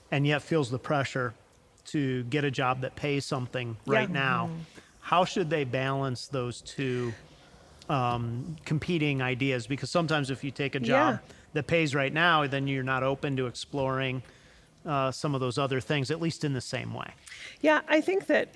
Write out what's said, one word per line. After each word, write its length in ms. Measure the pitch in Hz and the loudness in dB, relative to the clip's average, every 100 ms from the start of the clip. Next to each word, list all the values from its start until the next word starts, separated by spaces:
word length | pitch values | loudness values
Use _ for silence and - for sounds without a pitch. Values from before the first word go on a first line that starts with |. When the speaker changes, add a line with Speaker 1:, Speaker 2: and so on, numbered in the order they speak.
| - | -2
Speaker 1:
and 160 | 143 143 | 0 2
yet 160 | 147 | 2
feels 280 | - 165 120 | 2 0 0
the 80 | 127 | -2
pressure 540 | - 147 131 135 120 - - - _ _ - | 0 0 0 -2 -4 -6 -20 -20 _ _ -6
to 380 | 156 135 127 | -2 0 -2
get 200 | 120 143 | -2 0
a 60 | 143 | 0
job 320 | 127 127 131 | 0 0 0
that 120 | 131 | -4
pays 300 | - 147 143 | -4 -2 -2
something 500 | - 139 123 127 120 110 - | -2 -4 -4 -4 -6 -6 2
Speaker 2:
Yeah. 80 | |
Speaker 1:
right 160 | 139 202 | 2 2
now? 380 | 175 135 123 170 | 0 2 2 0
Speaker 3:
Mm-hmm. 120 | 165 160 - - - | -6 -12 -18 -20 -10
Speaker 1:
How 240 | - 170 | 2 4
should 240 | 180 214 160 | 4 2 0
they 160 | 156 | 0
balance 640 | 131 131 135 139 135 123 - | 0 0 0 0 -2 -4 -4
those 340 | 135 123 - | -4 -4 -6
two, 540 | - - 131 123 120 104 - - - - - - - | -10 -4 -2 0 -2 -6 -14 -20 -20 -20 -20 -12 -2
um, 680 | 139 120 120 117 120 165 160 | 2 2 0 -2 -4 -6 -8
competing 580 | - 151 - 170 151 135 | -2 -2 0 0 2 2
ideas? 440 | 127 123 139 127 113 | 0 0 0 0 -2
Because 240 | 139 135 | -6 0
sometimes 400 | 208 151 156 131 | 0 2 0 0
if 140 | 135 | -4
you 60 | 143 | -6
take 240 | - 139 | -4 -4
a 60 | 139 | -2
job 400 | 113 269 302 214 | 2 4 4 0
Speaker 2:
Yeah. 120 | - - - | -6 -20 -8
Speaker 1:
that 120 | 151 - | -6 2
pays 280 | 170 151 | 2 2
right 180 | 139 135 | 2 0
now, 340 | 151 175 156 143 | 4 4 4 4
then 200 | 139 139 | 0 0
you're 140 | 135 | -2
not 200 | 131 131 | 0 0
open 340 | 135 135 147 131 | 0 0 0 0
to 100 | 123 | -2
exploring, 760 | - - 143 131 131 131 131 - - - - - - - | -6 -6 -2 0 0 -2 -4 -8 -20 -20 -20 -20 -12 -2
uh, 240 | 139 131 | 0 0
some 240 | - 160 | 0 0
of 60 | 139 | 0
those 180 | 127 131 | 0 0
other 220 | 135 131 | 0 0
things, 300 | - 147 127 | 0 0 0
at 100 | 160 | 0
least 220 | 165 - | -2 -2
in 80 | 151 | -2
the 60 | 131 | -2
same 340 | - 123 117 | -4 -6 -6
way. 180 | 117 - - - - - - | -8 -10 -14 -20 -18 -18 0
Speaker 2:
Yeah, 200 | 302 302 - | 2 4 4
I 120 | 311 | 2
think 260 | 320 381 - | 4 0 2
that 220 | 285 - | 2 2